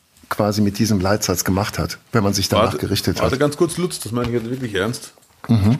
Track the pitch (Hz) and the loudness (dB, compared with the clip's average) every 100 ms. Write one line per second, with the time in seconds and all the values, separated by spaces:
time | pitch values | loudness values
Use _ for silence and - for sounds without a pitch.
0 | _ _ - - 104 104 104 101 110 104 | _ _ -8 -2 0 2 0 2 2 2
1 | 92 104 - 90 - 95 104 - 80 - | 2 0 0 0 0 0 0 -2 -6 -8
2 | _ 120 101 98 92 101 117 - 95 98 | _ 0 2 0 0 2 2 0 -2 -2
3 | - 87 110 127 143 143 175 170 175 - | -2 0 0 2 0 0 -2 -2 -4 -6
4 | 104 120 120 117 113 131 123 95 104 131 | -6 -4 -2 -2 -4 -6 -4 -2 -2 -4
5 | - - _ _ - 117 104 | -10 -20 _ _ 0 4 4